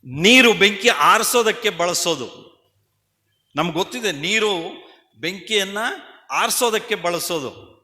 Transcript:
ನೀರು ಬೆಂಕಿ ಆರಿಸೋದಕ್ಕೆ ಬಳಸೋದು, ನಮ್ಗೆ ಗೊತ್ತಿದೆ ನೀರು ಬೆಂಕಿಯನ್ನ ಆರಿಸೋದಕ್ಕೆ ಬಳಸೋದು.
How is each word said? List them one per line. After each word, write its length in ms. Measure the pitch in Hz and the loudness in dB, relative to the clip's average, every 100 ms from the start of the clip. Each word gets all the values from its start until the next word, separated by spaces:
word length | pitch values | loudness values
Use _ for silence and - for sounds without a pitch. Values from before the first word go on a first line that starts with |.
ನೀರು 480 | 127 135 185 254 240 | -12 0 6 8 6
ಬೆಂಕಿ 360 | 185 202 202 226 | 4 2 2 0
ಆರಿಸೋದಕ್ಕೆ 800 | 147 151 208 220 240 220 - 214 | 4 4 4 4 2 0 0 -4
ಬಳಸೋದು, 760 | 170 175 170 180 156 113 - - _ _ _ _ _ _ _ _ _ _ 143 | -2 -2 0 -2 -4 -6 -14 -20 _ _ _ _ _ _ _ _ _ _ -6
ನಮ್ಗೆ 160 | 170 | -4
ಗೊತ್ತಿದೆ 400 | 160 202 247 214 | -4 -6 -4 -6
ನೀರು 500 | 143 165 220 214 185 170 - - _ _ _ | -6 -4 -2 0 -2 -8 -14 -20 _ _ _
ಬೆಂಕಿಯನ್ನ 640 | 156 190 175 214 190 202 240 370 - - _ | -10 -10 -4 -4 -2 -6 -6 -8 -16 -20 _
ಆರಿಸೋದಕ್ಕೆ 640 | 143 226 - 240 214 - | -2 -2 0 0 -2 -4
ಬಳಸೋದು. 580 | 202 170 175 - 170 127 - - _ | -6 -4 -4 -4 -6 -6 -12 -20 _